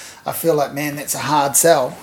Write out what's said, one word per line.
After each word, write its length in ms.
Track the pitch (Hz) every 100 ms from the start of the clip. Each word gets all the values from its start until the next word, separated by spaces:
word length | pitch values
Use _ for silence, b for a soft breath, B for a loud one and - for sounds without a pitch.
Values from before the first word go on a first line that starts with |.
| B B -
I 60 |
feel 240 | - 165 151
like, 180 | 135
man, 220 | 135 147 143
that's 180 | 139 143
a 40 |
hard 380 | 127 147 139 131
sell. 400 | 165 156 123 -